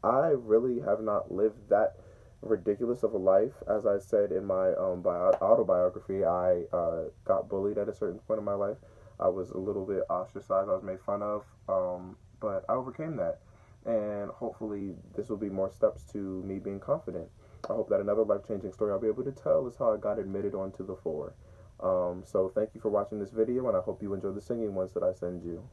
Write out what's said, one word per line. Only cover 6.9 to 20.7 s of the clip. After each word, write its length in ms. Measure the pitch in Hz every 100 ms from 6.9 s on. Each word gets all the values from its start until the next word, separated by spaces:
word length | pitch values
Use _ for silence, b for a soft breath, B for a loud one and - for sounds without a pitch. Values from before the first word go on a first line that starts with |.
| 82 80 -
got 240 | - 98 -
bullied 300 | 98 101 104
at 100 | 104
a 60 |
certain 240 | 104 104 95
point 180 | - 110
in 60 |
my 100 | 104
life. 220 | 101 101 110 B B B B
I 100 | 92
was 220 | 92 90
a 80 | -
little 260 | 95 98
bit 180 | 95 95 -
ostracized. 580 | 87 92 101 - 95 101
I 60 |
was 80 | 95
made 180 | 98 92
fun 220 | - 101
of, 220 | 107 104 - - -
um, 480 | 95 92 90 92 92 - -
but 240 | 110 95 -
I 60 |
overcame 420 | 120 127 120 160 143
that. 240 | 87 - b b b b -
And 440 | 113 107 104 101
hopefully 640 | - 120 - 110 101 101 87 -
this 140 | - -
will 80 | 104
be 140 | 101
more 200 | 95 95
steps 320 | - 113 - -
to 60 | 104
me 400 | 98 92 95 95
being 220 | 98 98
confident. 480 | - - - 87 80 - B B -
I 60 |
hope 140 | - 107
that 120 | 98
another 240 | 101 104
life-changing 480 | 107 101 - 104 95
story 200 | - 107
I'll 60 | 98
be 100 | 113
able 160 | 110
to 80 | 131
tell 340 | 135 151 156 127
is 100 | -
how 160 | 120
I 40 | 107
got 220 | 104 104
admitted 360 | 95 98 101
onto 300 | 95 95